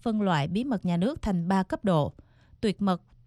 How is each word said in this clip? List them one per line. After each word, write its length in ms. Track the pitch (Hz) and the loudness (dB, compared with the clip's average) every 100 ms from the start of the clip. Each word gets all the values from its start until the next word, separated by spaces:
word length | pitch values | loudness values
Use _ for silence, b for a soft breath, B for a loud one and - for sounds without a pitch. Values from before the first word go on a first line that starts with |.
phân 200 | 240 214 | -2 0
loại 260 | 196 156 139 | 2 2 0
bí 160 | 196 | -2
mật 220 | 269 214 180 | -2 -2 0
nhà 120 | 170 | 0
nước 240 | 208 320 | 0 -2
thành 260 | 220 180 170 | -4 -2 0
ba 160 | 190 | 0
cấp 220 | 185 320 196 | 0 -2 0
độ: 280 | 160 143 - b b b b | 2 0 -6 b b b b
tuyệt 200 | 208 180 | -4 0
mật, 200 | 196 175 _ - | 0 -2 _ -12